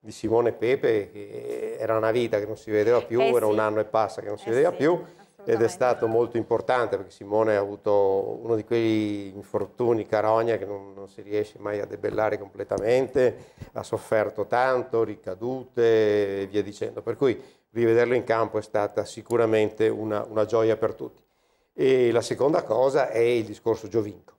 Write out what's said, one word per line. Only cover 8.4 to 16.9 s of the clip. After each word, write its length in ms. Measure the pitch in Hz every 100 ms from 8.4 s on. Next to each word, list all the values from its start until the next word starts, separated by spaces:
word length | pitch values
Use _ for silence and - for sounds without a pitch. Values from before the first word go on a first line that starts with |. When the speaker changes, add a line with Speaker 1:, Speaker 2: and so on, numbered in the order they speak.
Speaker 1:
uno 140 | 117 110
di 80 |
quegli 720 | 104 117 113 110 107 101 98 98
infortuni 680 | 98 107 98 - 120 117 101
carogna 520 | 110 107 113 117 107
che 80 | 98
non, 280 | 101 98
non 160 | 98 98
si 120 | -
riesce 380 | 101 104 104 -
mai 220 | 104 104
a 40 | -
debellare 520 | 104 101 104 107 101
completamente, 1120 | 98 101 101 98 104 127 131 139 123 95 - _ -
ha 100 | -
sofferto 600 | - 107 - 110 101 104 101
tanto, 580 | 120 131 127 120 117
ricadute 1400 | 107 101 - 92 117 131 127 - 117 110 107 104 101 98
e 40 | 98
via 160 | 104
dicendo, 380 | 98 98 110